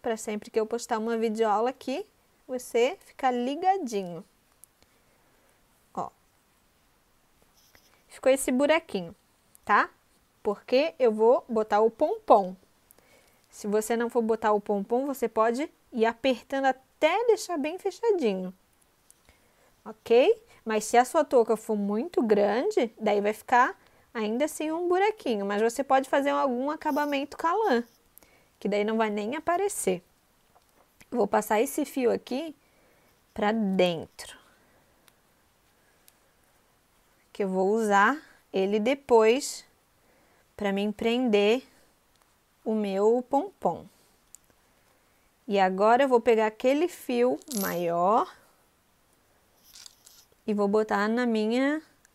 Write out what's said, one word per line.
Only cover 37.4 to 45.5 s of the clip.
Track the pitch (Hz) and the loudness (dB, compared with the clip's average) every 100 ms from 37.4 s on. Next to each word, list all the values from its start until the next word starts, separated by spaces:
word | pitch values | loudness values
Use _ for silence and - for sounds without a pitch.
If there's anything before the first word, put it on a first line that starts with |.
eu | 196 | -4
vou | 185 190 | 0 0
usar | 220 220 196 208 294 - _ _ | 0 2 4 4 2 -8 _ _
ele | 190 190 214 | -4 0 0
depois | 214 277 - 233 220 254 - - - _ _ _ _ _ _ _ _ - | 0 -2 4 6 6 4 -2 -12 -18 _ _ _ _ _ _ _ _ -6
pra | 202 | -2
mim | 196 208 | -2 -2
prender | 202 226 240 254 208 202 247 - _ _ _ _ _ _ _ _ _ | -2 -2 0 2 4 4 2 -2 _ _ _ _ _ _ _ _ _
o | - | -4
meu | 220 202 190 214 240 247 | -2 -2 0 2 2 0
pompom. | 277 392 - 185 117 - _ _ _ _ - _ _ _ _ _ _ _ _ _ _ | -2 -2 -4 -4 -4 -10 _ _ _ _ -20 _ _ _ _ _ _ _ _ _ _
E | - | -4